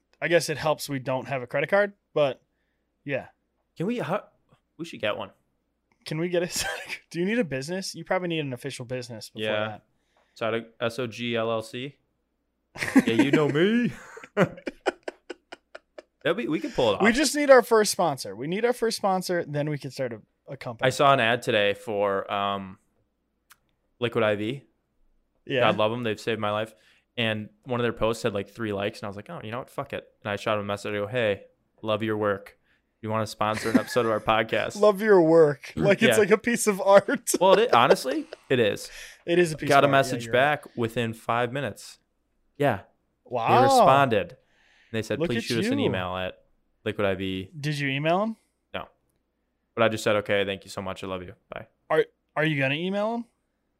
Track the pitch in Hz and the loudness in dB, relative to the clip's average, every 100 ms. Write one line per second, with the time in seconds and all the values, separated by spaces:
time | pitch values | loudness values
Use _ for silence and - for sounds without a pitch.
0 | _ _ 156 170 - 139 151 147 - 139 | _ _ 0 0 0 -2 -2 -2 -4 -8
1 | 127 131 113 135 98 143 151 202 202 - | -4 -6 -4 -8 -4 -4 0 0 0 -4
2 | _ 156 143 - _ _ _ _ _ _ | _ 0 0 -2 _ _ _ _ _ _
3 | 139 127 90 _ _ _ _ - 170 240 | -8 -8 -8 _ _ _ _ -8 -6 -4
4 | 143 202 - _ _ _ _ - 165 - | -4 -6 -8 _ _ _ _ -16 -14 -6
5 | 107 101 101 _ _ _ _ _ _ _ | -4 -4 -8 _ _ _ _ _ _ _
6 | - 160 175 175 170 - - - - - | -8 -4 -2 -2 -2 -4 -6 -8 -12 -14
7 | _ 160 185 233 190 135 139 185 190 - | _ -4 -2 -2 -2 -6 -6 -8 -8 -12
8 | 165 185 180 160 143 123 139 - 123 127 | -4 -4 -2 -4 -6 -8 -10 -12 -10 -10
9 | 120 113 - 110 107 107 107 104 _ _ | -10 -14 -16 -6 -2 -2 -2 -8 _ _
10 | _ _ _ - 113 113 113 _ 117 113 | _ _ _ -6 -4 -4 -6 _ -6 -4
11 | 123 110 120 117 113 113 110 123 139 - | -6 -6 -4 -2 -2 -4 -6 -10 -12 -14
12 | _ _ _ _ _ _ _ - - 269 | _ _ _ _ _ _ _ -8 0 2
13 | 233 226 139 156 143 143 190 233 233 - | 4 2 4 4 2 2 2 2 -2 -4
14 | - - - - 185 - - - - - | -14 -20 -8 -2 -2 -2 -14 -8 -6 -6
15 | - - - - _ - _ - _ - | -12 -16 -18 -20 _ -20 _ -20 _ -20
16 | - _ 139 185 233 151 285 - 120 98 | -20 _ -4 -4 -4 -4 -4 0 2 4
17 | 208 240 294 294 285 262 214 220 208 - | 2 2 0 2 6 6 8 4 4 0
18 | 170 139 107 98 143 190 240 247 226 220 | 0 -2 -8 -10 -6 -2 -2 0 -4 -2
19 | 202 190 180 175 151 147 151 147 139 - | 0 0 -2 -4 -2 -4 -4 -6 -8 -8
20 | 127 110 - _ - 143 131 113 131 127 | -8 -8 -16 _ -18 -14 -12 -2 0 4
21 | 143 135 113 120 123 110 101 98 - 104 | 4 6 4 0 0 2 2 0 -4 -2
22 | 101 98 95 101 101 101 95 95 _ _ | 0 0 -2 -2 -2 -4 -8 -16 _ _
23 | _ _ _ _ _ _ _ _ _ _ | _ _ _ _ _ _ _ _ _ _
24 | 117 117 110 104 107 135 - _ _ _ | -4 0 0 0 -4 -8 -14 _ _ _
25 | _ _ _ _ - 135 117 104 107 120 | _ _ _ _ -6 0 2 2 0 -2
26 | 117 104 - 110 104 104 110 - _ _ | -4 -4 -4 -4 -2 -4 -6 -12 _ _
27 | _ - 113 107 104 _ - 120 120 117 | _ -4 -2 -4 -8 _ -8 -2 -2 0
28 | 110 117 120 101 101 - 110 98 101 - | -2 0 -4 -4 -8 -8 -6 -4 -6 -6
29 | 107 98 - 170 110 117 - - 135 101 | -12 -12 -14 -14 -12 -12 -10 -12 -10 -10
30 | - _ 110 104 - 107 101 101 110 104 | -12 _ -8 -6 -2 -4 -4 -6 -6 -6
31 | 101 127 110 98 - _ _ _ 110 107 | -4 -2 -2 -2 -8 _ _ _ -4 -2
32 | 110 107 104 98 - _ _ _ _ _ | -2 -2 0 -2 -6 _ _ _ _ _
33 | 107 110 107 - 107 110 113 110 107 127 | -6 -4 -4 -2 -2 -2 0 0 0 0
34 | 117 107 - 110 117 110 107 208 208 190 | 0 0 2 2 2 -2 -2 2 4 4
35 | 220 196 160 165 151 139 - - 196 190 | 6 6 8 8 6 4 -8 0 2 4
36 | 226 220 180 208 - 240 - 190 196 196 | 6 4 4 2 2 0 0 0 6 6
37 | - - - - 185 185 240 120 131 185 | 6 0 -2 2 6 6 6 6 6 4
38 | 254 302 294 - - 127 107 104 - - | 2 -4 -6 -14 -2 2 2 0 -8 -16
39 | - - - 170 175 156 143 139 143 139 | -20 -12 0 2 2 0 4 6 6 4
40 | 131 127 113 120 143 147 - - 113 123 | 2 -4 0 2 4 0 -4 -4 -4 -2
41 | 117 113 - 117 123 135 123 98 - - | -4 -4 -4 -2 -2 -4 -8 -10 -18 -20
42 | _ _ _ _ _ - 139 101 - _ | _ _ _ _ _ -2 0 0 -6 _
43 | _ _ _ 120 117 202 269 262 185 135 | _ _ _ -4 2 4 6 6 6 6
44 | 135 107 87 - _ _ _ _ _ 113 | 4 2 -2 -8 _ _ _ _ _ -8
45 | 107 - 165 120 - 117 214 269 - 92 | -4 -4 -2 -2 -2 -2 0 0 0 -2
46 | 90 92 92 - _ _ _ _ 110 101 | -4 -6 -6 -10 _ _ _ _ -8 -2
47 | 101 95 95 95 92 156 143 147 143 135 | -2 -2 -4 -6 -8 -8 -6 -4 -4 -2
48 | 156 180 220 220 _ _ _ 95 - _ | 0 0 -2 -6 _ _ _ -12 -12 _
49 | _ _ _ _ _ _ _ - 113 107 | _ _ _ _ _ _ _ -2 0 0
50 | 120 104 101 101 98 98 - - 95 95 | 0 0 0 0 0 -6 -10 -12 -10 -10
51 | 95 92 90 - _ - - _ - 156 | -10 -10 -12 -20 _ -16 -16 _ -2 0
52 | - _ _ - 156 147 135 147 180 202 | 0 _ _ -4 -2 0 -2 -2 -4 -4
53 | 214 233 233 _ _ _ _ _ | -4 -6 -10 _ _ _ _ _